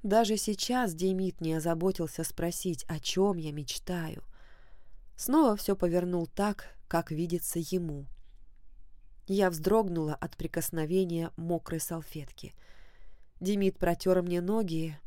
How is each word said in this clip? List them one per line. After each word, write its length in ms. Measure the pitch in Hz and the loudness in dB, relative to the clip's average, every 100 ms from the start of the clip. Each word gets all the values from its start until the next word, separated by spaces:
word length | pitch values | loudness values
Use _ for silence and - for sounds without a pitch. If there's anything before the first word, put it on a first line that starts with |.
Даже 340 | 208 214 220 214 | 6 6 6 2
сейчас 580 | - 202 - 254 233 | 0 -2 0 2 0
Демид 460 | 160 185 185 190 - | 2 0 2 0 0
не 140 | 165 | 0
озаботился 680 | 160 160 165 185 185 165 - | 0 0 2 2 2 -2 -2
спросить, 600 | 160 - 165 - 185 165 - | -6 -2 -2 -2 -4 -4 -4
о 100 | 156 | -4
чем 380 | - - 196 180 | -2 4 4 2
я 160 | 156 | -4
мечтаю. 720 | 147 143 - - 180 160 156 - - - - - - - - - - | -6 -6 -8 -4 -4 -4 -8 -10 -14 -16 -18 -18 -16 -14 -14 -14 -8
Снова 400 | - 294 285 208 | 4 6 8 6
все 200 | - 196 | 2 2
повернул 500 | 180 175 180 175 165 | 4 2 2 0 -2
так, 500 | - 202 202 - - - | 0 0 0 -8 -14 -2
как 240 | 165 170 | -2 0
видится 480 | 156 170 175 - 170 | -2 0 -2 -2 -4
ему. 460 | 160 185 170 143 143 - - - - - - - - - - - - | -2 -2 -2 -6 -8 -12 -14 -16 -18 -16 -16 -16 -16 -16 -18 -18 -2
Я 200 | 196 190 | 4 4
вздрогнула 680 | 165 165 220 202 170 156 151 | 4 4 4 4 0 -2 -2
от 200 | - - | -6 -6
прикосновения 920 | - - - 165 156 185 185 165 165 - | -4 -2 -2 -2 2 2 2 0 -2 -4
мокрой 420 | 165 170 - 165 | -2 -2 -2 -6
салфетки. 760 | - 165 156 156 139 - - - - - - - - - - - | -4 -6 -8 -10 -12 -12 -16 -16 -18 -18 -18 -14 -14 -12 -16 -4
Демид 380 | 185 202 196 - | 0 4 2 4
протер 440 | 170 175 190 185 | 2 2 4 4
мне 180 | 175 175 | 4 0
ноги 580 | 180 226 202 165 160 147 | 2 2 2 0 -2 -6